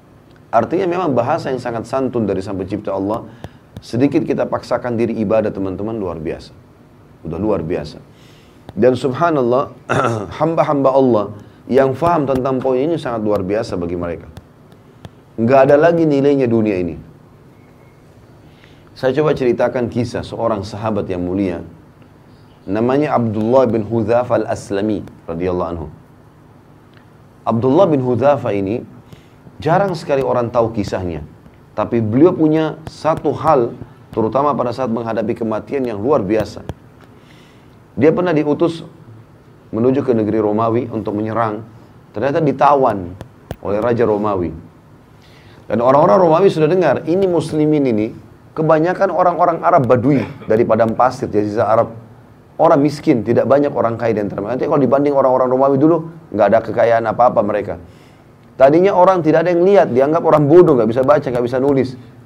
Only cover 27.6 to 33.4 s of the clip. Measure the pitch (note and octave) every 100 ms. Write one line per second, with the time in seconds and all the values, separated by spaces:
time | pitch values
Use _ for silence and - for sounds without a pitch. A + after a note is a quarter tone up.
27.6 | B2+ D3 G3 D3 B2 A#2 C#3 C#3 A2+ G2+
28.6 | G2 B2 - - - - - - - -
29.6 | D3+ F3+ G3+ D#3+ - C#3 B2+ B2 A#2 B2
30.6 | A#2 A2+ G2 A2 F2+ E2 D2+ - - -
31.6 | - - G#2 A#2 G#2+ A#2 E3+ E3+ D#3 D#3
32.6 | D#3 - - - D3+ D#3+ D#3+ A#2+